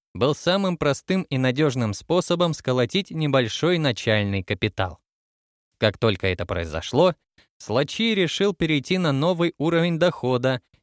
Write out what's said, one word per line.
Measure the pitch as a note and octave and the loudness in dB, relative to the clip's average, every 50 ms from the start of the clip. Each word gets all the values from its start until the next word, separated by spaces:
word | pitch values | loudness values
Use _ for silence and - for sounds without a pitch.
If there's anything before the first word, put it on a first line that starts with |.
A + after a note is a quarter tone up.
| _ _ _ | _ _ _
был | F#2 G#2 C#3 D3 | -2 0 0 0
самым | - - F3 F3+ G3+ G3 F#3+ F3 | 0 0 0 0 2 0 0 -2
простым | - - D3 C#3 - - - F#3 F#3+ F3+ | 0 0 0 0 -2 -2 -2 -2 -2 -2
и | - C#3+ C3 | -2 -2 0
надежным | C3 B2+ B2 C3+ D#3 D3 B2 C3 A#2+ G#2+ G2+ | 0 0 2 2 0 0 2 0 -2 -2 -2
способом | - - - D#3+ F#3 F3 - F3 E3+ F3 E3+ D3+ | -6 -4 0 0 0 2 0 0 0 2 0 0
сколотить | - - - B2+ B2+ B2 A2 - G3 F#3+ - | -2 -2 -2 0 0 0 2 0 -2 -2 -2
небольшой | - D#3+ D#3 D3 C3+ C3+ B2 A2 - - - E3+ F3+ E3+ | -4 -2 0 2 2 2 2 2 -2 0 0 2 2 2
начальный | D#3 C#3 A#2 - - A#2 G#2+ G#2+ G#2 G2+ G2 G2 F2 | 2 0 0 0 0 2 2 2 2 0 0 -2 -2
капитал. | - G#2 F#2 - G#2+ - - F#2+ F2+ E2+ - _ _ _ _ _ _ _ _ _ _ _ _ _ _ _ _ | -4 -4 -2 -2 -2 -2 -2 -4 -4 -6 -12 _ _ _ _ _ _ _ _ _ _ _ _ _ _ _ _
Как | - G#2+ G2 - | 0 0 0 2
только | - A2+ G2+ - - F#2+ | 0 0 0 0 0 -2
это | F2+ - F2 | -2 -2 -4
произошло, | - F#2+ E2+ E2+ D#2+ D2 E2 - - - B2+ F3 F#3 D#3+ - _ _ _ _ _ _ _ _ | -6 -4 -6 -6 -6 -6 -8 -8 -2 0 2 2 2 2 -2 _ _ _ _ _ _ _ _
Слачий | - - G#2+ B2 D3 - - - A3+ A#3 A3 | -8 -2 -2 -2 0 -2 -4 -2 -2 0 0
решил | G3 F3+ D#3 - - G3 G#3 G3+ | 0 0 -2 0 0 -2 -2 0
перейти | - E3+ D#3 D#3 C#3+ B2+ - F#3 F#3 | -2 -2 0 0 -2 0 -2 -2 0
на | F3+ D#3 C#3 | 0 0 0
новый | C3+ D3 F3 F#3 E3 F3 E3+ - - | 0 0 0 0 0 0 -2 -2 -2
уровень | C#3+ E3 E3+ E3 E3+ F3 E3+ D#3 | -2 0 2 2 2 2 2 2
дохода | E3+ F3+ - - - B2+ B2+ B2 A#2+ C3 C3 B2 - _ _ _ | 2 0 0 0 -2 0 0 0 0 0 -2 -2 -6 _ _ _